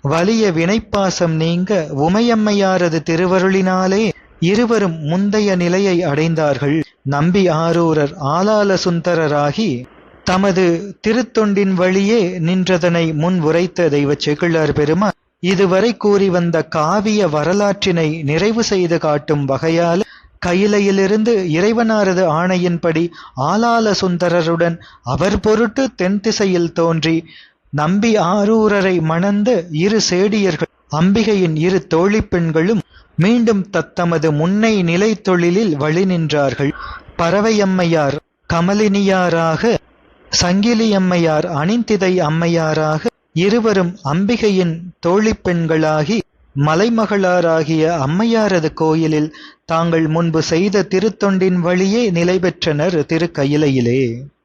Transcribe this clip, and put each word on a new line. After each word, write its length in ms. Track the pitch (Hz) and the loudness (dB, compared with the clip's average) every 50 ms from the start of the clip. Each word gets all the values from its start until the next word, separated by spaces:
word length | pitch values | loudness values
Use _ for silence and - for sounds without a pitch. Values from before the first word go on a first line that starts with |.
வலிய 500 | - 139 151 165 175 202 233 220 214 196 | -2 0 0 0 2 2 2 2 0 0
வினைப்பாசம் 800 | 165 160 165 175 208 226 220 - - 202 196 185 170 - 180 165 | 0 0 0 0 0 -2 -4 -4 -4 -2 -2 -2 0 0 -2 0
நீங்க 560 | 160 156 160 165 170 180 185 190 214 185 156 151 147 | 0 -2 -2 -2 0 -2 -2 0 -2 -2 -2 -4 -4
உமையம்மையாரது 1040 | 135 147 170 185 214 233 240 226 220 214 208 202 202 196 190 185 180 180 170 156 160 151 - | -2 0 0 2 2 2 2 2 2 0 0 0 0 0 2 2 2 0 0 0 -2 -2 -2
திருவருளினாலே 1000 | 165 165 185 180 185 190 180 190 190 190 185 185 185 185 185 190 190 202 226 202 - - - - - - | -2 0 0 2 2 2 2 2 0 0 0 0 0 0 0 0 0 0 0 -2 -4 -8 -16 -20 -6 -2
இருவரும் 600 | 165 175 208 226 247 226 233 220 202 180 160 160 | 0 0 2 2 2 2 0 0 0 -2 -4 -4
முந்தைய 560 | 151 143 170 185 202 208 202 214 208 202 190 | -4 -2 -2 0 0 0 0 0 0 0 0
நிலையை 500 | 180 175 175 180 190 202 196 180 170 180 | 0 0 0 0 0 0 0 0 0 0
அடைந்தார்கள். 800 | 151 143 147 160 170 165 156 156 147 139 127 143 139 151 160 147 - _ _ | 0 0 0 0 0 0 0 0 0 0 0 -2 -2 -2 -2 -4 -6 _ _
நம்பி 460 | _ 139 143 147 151 175 185 202 190 | _ -4 -2 0 0 2 2 2 2
ஆரூரர் 680 | 175 156 156 165 165 165 170 170 165 160 156 147 139 - 180 143 | 2 2 0 0 0 0 2 2 2 2 0 0 -2 -4 -6 -4
ஆலால 540 | 139 151 175 190 214 220 208 208 196 190 170 - | -2 0 0 0 2 2 2 2 0 0 0 0
சுந்தரராகி 1000 | 190 170 170 151 180 175 165 160 151 147 147 147 147 139 - 226 190 127 120 127 - - - - - - - - | -2 -2 -2 -2 -2 0 0 0 0 0 0 -2 -2 -2 -2 -4 -4 -4 -6 -10 -14 -20 -20 -20 -20 -20 -10 -4
தமது 760 | - 180 190 196 202 175 185 185 175 170 170 202 202 180 _ - | -2 0 0 0 0 2 2 2 2 0 -2 -4 -12 -16 _ -2
திருத்தொண்டின் 680 | 214 220 247 247 247 _ 226 220 208 202 202 202 190 190 | 0 0 0 -2 -2 _ 0 0 2 2 0 0 0 0
வழியே 680 | 175 180 185 190 196 196 202 226 233 190 175 185 180 | 0 0 0 2 0 2 2 2 2 0 -2 -2 -2
நின்றதனை 760 | 156 165 185 185 180 185 185 170 180 175 170 170 165 160 160 | -2 0 0 0 0 0 0 0 0 0 0 0 0 -2 -2
முன் 260 | 147 156 180 185 180 | -2 0 0 0 0
உரைத்த 500 | 151 151 160 170 185 175 - 175 175 156 | 0 2 2 0 0 -2 -2 -2 0 0
தெய்வ 240 | 143 147 143 139 147 | 2 0 0 0 -2
சேக்கிழார் 560 | 143 - 147 147 147 185 170 165 160 156 147 139 | -2 -2 -4 -2 -2 0 0 0 0 0 0 0
பெருமான் 380 | 151 147 143 160 180 214 196 - _ _ _ _ _ | 0 0 0 0 0 0 -2 -4 _ _ _ _ _
இதுவரை 580 | - 175 196 180 202 180 185 190 208 240 233 | -2 -2 2 2 2 2 2 2 2 0 -2
கூறி 320 | - - 208 202 196 196 196 | 0 0 2 2 4 2 2
வந்த 340 | 175 180 175 170 170 160 156 | 2 0 0 0 0 -2 -2
காவிய 640 | - - 160 151 160 190 214 202 220 214 214 196 | -2 -2 -2 0 0 0 0 0 0 0 2 0
வரலாற்றினை 960 | 165 147 151 147 160 185 202 202 202 196 202 - 190 175 170 160 151 156 165 151 | 0 0 0 0 0 0 0 0 0 -2 -2 -2 -2 0 0 0 -2 -2 -4 -4
நிறைவு 400 | 139 151 165 190 214 220 233 226 | -2 -2 0 0 0 0 0 -2
செய்து 360 | - 208 185 180 165 170 160 | 0 0 0 0 0 0 0
காட்டும் 460 | 170 156 147 147 143 - 151 147 139 | 0 0 -2 -2 -2 -2 -2 -2 0
வகையால், 560 | 135 135 131 165 165 165 170 170 170 170 190 214 - - - - - _ _ - | -2 -2 -2 0 0 0 0 0 0 0 -2 -2 -6 -10 -20 -20 -20 _ _ -4
கையிலையிலிருந்து 1000 | 180 175 185 202 208 208 202 202 196 196 196 190 190 214 214 220 240 233 196 180 170 | -2 0 2 2 2 2 2 2 2 2 2 2 2 2 0 2 2 0 0 0 0
இறைவனாரது 760 | 151 165 190 214 233 233 233 220 220 214 202 190 180 180 185 | 0 0 0 0 0 0 0 0 0 2 0 0 2 2 2
ஆணையின்படி 840 | 165 147 160 175 185 185 180 175 180 175 160 - 170 160 156 170 170 - - - - _ | 2 2 0 0 0 0 0 0 0 -2 0 -2 0 0 0 -2 -2 -6 -14 -20 -16 _
ஆலால 560 | 127 131 151 185 214 233 240 233 233 220 214 190 - | -4 -2 -2 0 0 2 2 2 2 2 0 0 0
சுந்தரருடன் 760 | 196 185 175 165 180 175 170 175 160 165 170 165 170 170 165 170 - - - - _ | 0 -2 -2 0 0 0 0 0 0 0 0 0 0 -2 -2 -6 -12 -20 -20 -14 _
அவர் 360 | 120 135 143 175 202 208 214 | -6 -2 -2 0 0 0 0
பொருட்டு 500 | - 214 214 208 240 220 - - 269 240 - | 2 0 2 2 0 -2 0 -2 -4 -4 -4
தென் 240 | - 180 185 202 208 | -4 -2 -2 -2 -2
திசையில் 540 | 196 226 208 - 208 190 180 175 170 165 165 | -2 -2 -2 0 0 0 0 0 -2 -2 -2
தோன்றி, 520 | 170 165 170 165 160 147 165 165 160 160 - - - - _ _ _ _ _ | 0 0 0 0 0 0 0 -2 -2 -4 -8 -20 -20 -20 _ _ _ _ _
நம்பி 480 | - 143 147 165 190 208 214 233 214 | -4 -2 0 0 0 0 2 2 2
ஆரூரரை 840 | 214 160 170 196 208 202 208 226 220 214 214 208 202 185 190 185 175 | 2 2 0 0 0 2 2 2 2 2 2 2 2 2 2 0 0
மணந்த 640 | 160 160 160 170 185 202 202 208 208 254 247 180 165 175 | 0 0 0 0 0 0 0 0 2 2 0 0 -2 -4
இரு 280 | 151 151 175 208 220 214 - - | -2 0 0 2 2 0 0 0
சேடியர்கள், 640 | 180 180 196 214 208 214 196 185 160 - 170 - _ _ _ _ | 0 0 0 0 0 0 0 0 -2 -2 -6 -8 _ _ _ _
அம்பிகையின் 640 | - 151 170 190 202 226 220 220 214 196 180 165 156 | -2 0 2 2 2 2 2 2 2 0 0 0 0
இரு 320 | 151 160 180 190 180 - | 0 0 0 0 -2 -2
தோழிப் 420 | - 165 160 180 202 208 220 208 - | 0 0 2 2 2 0 0 -2 -2
பெண்களும் 520 | - 175 170 165 156 160 165 196 233 190 - _ _ - - _ _ | -2 -2 -2 0 0 0 0 2 0 -2 -4 _ _ -20 -20 _ _
மீண்டும் 540 | - 165 202 240 247 226 233 220 196 185 - | 0 2 2 2 2 2 2 0 0 -2 -2
தத்தமது 640 | - 165 156 - - - 175 170 170 160 151 160 | -4 -4 -4 -4 -4 -4 -2 0 0 0 0 0
முன்னை 520 | 151 147 156 175 196 208 220 226 220 196 180 | 0 0 0 0 0 0 0 2 2 0 0
நிலை 380 | 165 170 180 208 226 214 - | 0 0 0 0 0 -2 -2
தொழிலில் 560 | - 190 180 170 175 175 175 202 233 196 151 | 0 0 0 2 2 2 2 2 0 0 -2
வழி 280 | 139 143 156 160 175 202 | -2 -2 -2 0 0 0
நின்றார்கள். 680 | 190 180 170 165 147 151 147 143 135 120 - 139 143 - - - - - - - - - | 0 0 -2 -2 0 0 0 0 0 -2 -2 -4 -4 -4 -6 -14 -14 -16 -16 -18 -14 -6
பறவையம்மையார் 960 | - 170 170 175 202 208 226 220 208 202 190 190 185 180 170 165 156 147 139 139 151 _ _ _ _ _ - 170 | -2 0 0 2 2 2 2 2 2 2 0 0 0 0 2 2 2 0 0 -2 -6 _ _ _ _ _ -4 -2
கமலினியாராக, 1200 | 165 170 185 202 208 214 208 196 202 202 196 190 185 180 175 165 170 165 165 160 - - 233 214 - _ _ _ _ _ _ _ _ _ - - - | 0 0 0 0 2 2 2 2 2 2 2 2 2 2 0 0 0 0 0 0 0 0 0 -2 -2 _ _ _ _ _ _ _ _ _ -6 -4 -2
சங்கிலியம்மையார் 1040 | - 175 180 196 202 233 240 220 226 220 202 190 185 185 180 175 165 160 156 151 175 | 0 2 2 2 2 2 2 2 2 2 2 2 0 0 0 2 0 2 0 0 -2
அணிந்திதை 720 | - 165 139 151 180 220 240 220 - 220 190 196 185 185 | -2 -4 -2 -2 0 0 -2 0 -2 -2 0 0 0 0
அம்மையாராக, 920 | 180 160 147 160 165 170 170 170 165 160 156 156 156 156 156 156 151 - 233 _ _ _ _ _ | 0 0 0 0 0 0 0 0 0 0 0 0 0 0 -2 -2 -2 -4 -6 _ _ _ _ _
இருவரும் 640 | 156 180 202 214 240 214 226 202 190 180 170 180 - - | 0 0 2 2 2 2 2 2 2 0 -2 -4 -6 -6
அம்பிகையின் 760 | 135 151 175 202 202 240 - 233 208 196 185 180 170 160 165 175 180 - _ | -4 -2 0 0 0 0 0 0 0 2 2 0 0 -4 -6 -10 -16 -16 _
தோழிப் 400 | - 170 180 202 214 220 220 - _ | -2 0 0 2 2 0 -2 -2 _
பெண்களாகி, 800 | 185 175 170 165 156 160 156 156 156 156 156 147 147 226 220 - _ _ _ _ _ _ | -2 -2 0 0 0 0 0 2 0 0 0 -2 -2 -2 -4 -4 _ _ _ _ _ _
மலைமகளாராகிய 1300 | 139 147 147 160 170 208 240 233 226 214 - 214 202 190 180 180 180 170 165 165 165 156 143 160 160 156 | -2 0 0 2 0 0 0 0 0 0 0 0 0 0 2 2 2 2 2 0 0 0 0 0 0 0
அம்மையாரது 840 | 165 175 156 135 139 160 190 226 233 233 220 214 202 190 170 156 151 151 | 0 0 -2 -2 -2 -2 0 0 0 0 0 0 0 0 0 -2 -2 -4
கோயிலில் 640 | - 160 160 156 160 160 156 156 151 151 160 - - - - - _ _ | -2 0 0 0 0 0 0 0 0 -2 -4 -6 -16 -20 -20 -20 _ _
தாங்கள் 420 | - 165 165 170 170 165 165 165 | -4 -2 -2 0 0 0 0 0
முன்பு 340 | 151 156 170 170 170 156 160 | 0 0 0 0 0 0 -2
செய்த 460 | 151 - 170 160 190 208 185 202 185 196 | -2 0 -2 0 0 0 0 -2 -2 0
திருத்தொண்டின் 640 | 190 190 196 220 190 - 208 196 190 185 190 190 180 | -2 -2 -2 -2 -2 -2 -2 0 0 0 0 0 0
வழியே 560 | 175 165 175 180 180 190 196 208 240 247 208 | 0 0 0 0 0 0 0 0 0 0 0
நிலை 300 | 175 170 170 180 185 185 | 0 0 0 0 0 0
பெற்றனர் 560 | 180 180 170 - - 170 151 147 151 185 180 | 0 -2 -4 -2 -4 -2 -2 0 -2 0 0
திருக்கயிலையிலே. 1300 | 156 139 - 165 160 170 165 - 151 139 139 147 147 156 143 135 131 120 117 120 135 131 117 117 123 135 143 _ _ | -2 -2 -2 -2 -2 -2 -4 -2 -2 -2 0 2 2 2 2 2 2 0 0 0 0 0 -2 -4 -8 -14 -18 _ _